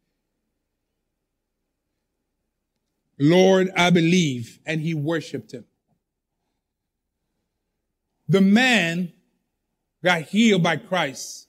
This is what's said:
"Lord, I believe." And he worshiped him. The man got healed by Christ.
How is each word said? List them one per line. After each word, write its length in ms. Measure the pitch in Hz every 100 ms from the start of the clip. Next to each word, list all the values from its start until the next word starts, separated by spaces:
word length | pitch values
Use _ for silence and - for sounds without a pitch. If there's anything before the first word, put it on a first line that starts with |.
| _ _ _ _ _ _ _ _ _ _ _ _ _ _ _ _ _ _ _ _ _ _ _ _ _ _ _ _ _ _ _ -
"Lord, 520 | 143 180 190 190 185 170
I 120 | 175
believe." 680 | 180 165 185 156 123 113 - -
And 160 | 160
he 100 | 156
worshiped 600 | 156 143 165 - 127 -
him. 120 | 123 - _ _ _ _ _ _ _ _ _ _ _ _ _ _ _ _ _ _ _ _ _ _ _ _ _ -
The 140 | 185
man 680 | 196 214 254 226 165 175 180 _ _ _ _ _ _ _ _ _
got 200 | 170 175
healed 400 | 147 202 233 190
by 140 | 170 156
Christ. 680 | - 180 147 131 - -